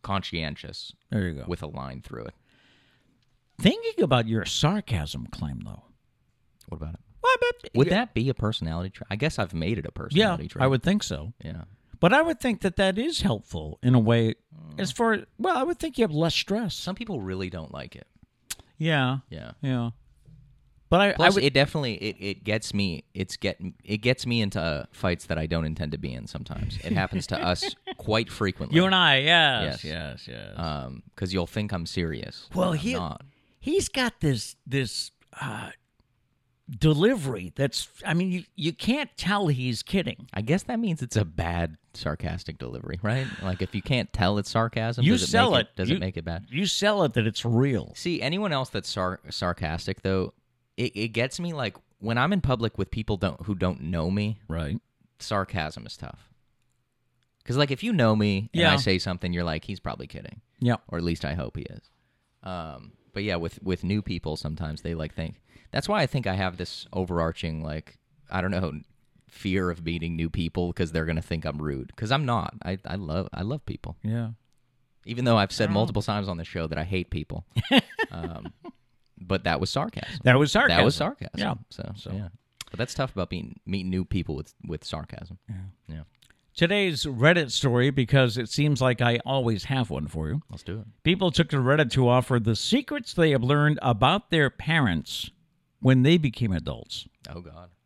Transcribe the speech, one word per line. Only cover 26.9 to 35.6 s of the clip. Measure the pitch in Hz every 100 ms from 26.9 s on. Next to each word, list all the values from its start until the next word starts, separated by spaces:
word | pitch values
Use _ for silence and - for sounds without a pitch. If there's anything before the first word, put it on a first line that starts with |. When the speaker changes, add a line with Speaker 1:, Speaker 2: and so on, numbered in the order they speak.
Speaker 1:
happens | 98 95 95 -
to | 92
Speaker 2:
<laughs> | 90
Speaker 1:
us | 90 392 - - 359
quite | - 110 117
frequently. | - 101 - - 160
Speaker 2:
You | 185
and |
I, | 190 170 135
yes, | 143 170 151 123 92 65
Speaker 1:
Yes. |
Speaker 2:
yes, | 78 82 76 65 -
yes. | 58 50 50
Speaker 1:
Um, | 82 73 64 65 -
'cause | - 95
you'll | 95 85
think | - 104
I'm | 95 82
serious. | - 82 64 - - -
Speaker 2:
Well, | 180 180
Speaker 1:
I'm | 160
Speaker 2:
he, | 185
Speaker 1:
not. | 254 85 - - _ _ _
Speaker 2:
he's | - 370 -
got | - 240 -
this, | 151 123 - - -
this, | 135 123 - - _ _ -
uh, | 139 107